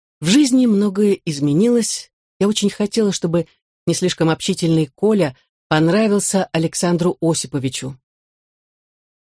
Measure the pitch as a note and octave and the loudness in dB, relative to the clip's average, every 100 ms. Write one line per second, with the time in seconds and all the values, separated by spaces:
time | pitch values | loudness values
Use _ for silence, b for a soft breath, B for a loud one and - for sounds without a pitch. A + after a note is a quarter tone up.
0 | _ _ D#3 C4 C#4 C4 B3 G3+ G#3 F#3+ | _ _ 0 2 4 2 2 2 0 0
1 | G#3 F#3+ - C#3+ D3 D3 A#3+ A#3+ G#3+ - | 0 0 -4 -4 0 2 2 2 -2 -6
2 | - _ _ - G3 G#3+ G3+ - G#3 A3+ | -12 _ _ -4 -2 0 -2 -2 -4 0
3 | G#3 - E3+ E3+ D#3+ b _ _ - D#3+ | -2 -2 -2 -2 -4 b _ _ -4 -2
4 | F3+ - D#3+ D#3 - F3 E3 D#3+ D3 _ | -2 0 0 0 -2 -2 0 0 0 _
5 | G#3 G#3+ D3+ b b _ - D#3 D#3+ G3+ | 0 2 0 b b _ -2 0 2 2
6 | A3 G3+ - F#3+ - D#3+ E3 - F3 F3 | 2 0 0 -2 -2 -2 -4 -2 0 0
7 | E3+ - E3 D3+ C3 C#3+ C3 - C3 C3 | 0 0 -2 -2 -4 -6 -6 -6 -10 -14
8 | _ _ _ _ _ _ _ _ _ _ | _ _ _ _ _ _ _ _ _ _
9 | _ _ | _ _